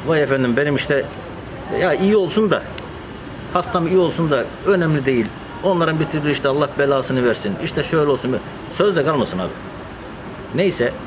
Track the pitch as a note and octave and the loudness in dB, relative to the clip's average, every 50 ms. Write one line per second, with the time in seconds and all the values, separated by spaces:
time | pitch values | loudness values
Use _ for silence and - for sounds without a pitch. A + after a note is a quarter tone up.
0 | - D3 E3 D3+ C#3+ B2+ C3+ C3+ B2+ B2 A#2 C3 D3 D3 C#3+ C3 - - D3 C3+ | -2 0 2 2 4 4 2 2 2 2 2 2 2 2 2 0 0 2 2 0
1 | - - - - - - - - - - - - - - - - F3+ F3+ C#3+ - | 0 -2 -6 -10 -12 -12 -12 -12 -12 -12 -12 -10 -8 -4 -2 0 2 2 4 4
2 | F#3+ G3 G#3+ G#3 F#3 D3+ - G#3+ A3 F#3+ D3 F#2+ - - - - - - - - | 4 6 6 4 4 4 2 2 4 4 2 0 -2 -6 -10 -12 -12 -12 -12 -12
3 | - - - - - - - - - - - F3+ E3+ - - F3+ E3 E3+ F#3 F#3 | -12 -14 -14 -14 -12 -12 -12 -12 -10 -2 -2 -2 -2 0 0 0 0 2 4 4
4 | F3 D3+ - - E3 D3+ C#3+ B2 G#2+ - - - - F3+ G3 F3+ E3+ D#3+ D3+ C#3+ | 2 2 0 0 0 2 2 0 0 -2 -8 -4 0 2 2 4 4 2 2 2
5 | B2+ C3+ C3 A#2+ G#2+ G2+ - - - - - - - F#3+ F#3 E3+ E3 D#3+ D#3+ D#3 | 2 2 2 2 2 0 -4 -10 -14 -14 -12 -2 0 0 2 2 2 2 2 0
6 | D#3 D3+ - D3+ D3 D3 C#3 - - C#3 C3+ D3 D3 C3+ - C#3+ C#3+ C#3 C#3 C3+ | -2 -2 -2 -2 0 0 0 2 0 0 2 2 0 0 0 2 2 4 2 2
7 | B2 - C3 B2+ B2 A#2+ A2 - - G#2 F#2+ - - D#3 - D#3+ D3 - E3 D#3+ | 0 0 0 2 2 2 2 0 -2 -4 -4 -4 -4 -4 -2 -2 -2 0 2 2
8 | D3 D3 C3+ B2 - C3 B2+ - - - - - - - - - G3 G#3 F#3 E3 | 4 2 2 0 0 -2 -2 -2 -4 -8 -12 -12 -12 -6 0 2 2 4 4 2
9 | C3 D#3 D#3 C3+ G#2 - F2+ F#2 F#2 D2 C2 - - - - - - - - - | 2 2 2 2 0 0 -2 -2 -4 -4 -6 -8 -12 -12 -14 -14 -14 -14 -14 -14
10 | - - - - - - - - - - A#2+ C#3+ G3 F#3 F3 - A#2 - - - | -14 -14 -14 -14 -12 -12 -12 -12 -10 -4 0 2 2 2 2 2 0 0 -2 -4
11 | - | -10